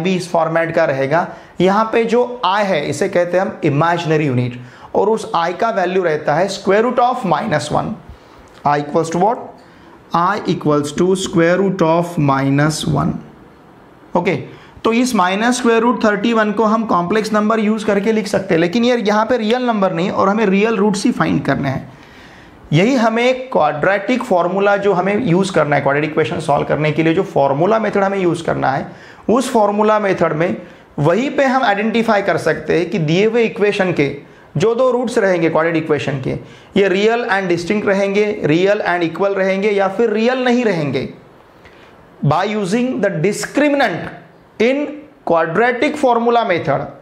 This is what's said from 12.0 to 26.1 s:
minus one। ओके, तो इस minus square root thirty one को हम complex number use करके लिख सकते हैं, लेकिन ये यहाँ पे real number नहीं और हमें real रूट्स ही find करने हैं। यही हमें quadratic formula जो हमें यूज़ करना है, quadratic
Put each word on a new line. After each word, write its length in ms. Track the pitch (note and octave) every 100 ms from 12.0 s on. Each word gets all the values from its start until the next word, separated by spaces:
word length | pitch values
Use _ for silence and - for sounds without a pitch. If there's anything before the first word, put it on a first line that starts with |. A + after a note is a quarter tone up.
| E3+ -
minus 680 | C#3+ C3+ C#3 C#3 D3+ D3+ - D3+
one। 160 | - - - - - - - - - - - F3+
ओके, 200 | F3 C#3+ - - - -
तो 80 | A3+
इस 200 | A#3 B3+ G#3+
minus 440 | F3+ G3 A#3 B3
square 200 | A#3+ A3+
root 200 | A#3+ A#3+
thirty 320 | A3 G3+ A#3 A3+
one 160 | G#3+ G3
को 100 | G#3+
हम 200 | A3+ G#3+
complex 480 | F#3 F3 G#3+ G#3+
number 260 | G#3+ G#3 A3+
use 260 | G#3 A3 G3
करके 260 | G3+ G#3+
लिख 160 | A3 G#3+
सकते 260 | G3 F#3+
हैं, 80 | E3
लेकिन 240 | F3 A#3 A#3
ये 120 | B3
यहाँ 280 | G#3 G#3 A3
पे 120 | B3
real 280 | G#3+ B3 B3
number 280 | G#3+ F#3+
नहीं 160 | E3 F#3
और 180 | - F#3+
हमें 160 | G#3 G#3
real 300 | G3 A3 A3
रूट्स 280 | G#3 G3 B3
ही 60 |
find 340 | B3 E3+ E3 C#3
करने 240 | C#3 C#3+
हैं। 240 | C3 - - - - - - - - -
यही 200 | D3 G#3+ C4+
हमें 540 | A3+ A3+ B3 B3+ -
quadratic 760 | - D3+ D3 D#3+ G3+ G3+ B3+
formula 520 | - F#3 F3 F#3+ G3+ G3+
जो 160 | G3
हमें 320 | F3 F#3+ G#3 -
यूज़ 260 | E3+ F#3
करना 220 | E3 D3 C#3+
है, 60 |
quadratic 300 | C#3 C#3 D#3